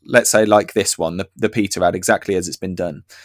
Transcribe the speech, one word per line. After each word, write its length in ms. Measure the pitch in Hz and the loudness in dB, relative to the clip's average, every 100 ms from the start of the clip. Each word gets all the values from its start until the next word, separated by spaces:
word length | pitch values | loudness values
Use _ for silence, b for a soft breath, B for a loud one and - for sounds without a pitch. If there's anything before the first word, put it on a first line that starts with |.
let's 260 | - 120 113 | 0 2 4
say, 140 | 110 | 4
like 280 | 107 104 92 | 4 4 2
this 260 | 107 95 - | -2 -2 -2
one, 200 | 82 87 | -4 -4
the, 100 | - - | -8 -4
the 120 | 107 | -4
Peter 360 | 120 101 - | -2 -4 0
ad, 100 | 87 | 0
exactly 400 | 95 92 104 - | 0 0 0 0
as 140 | 92 87 | -4 -4
it's 80 | - | -8
been 180 | 95 | -10
done. 300 | 90 87 71 - B | -6 -8 -8 -18 B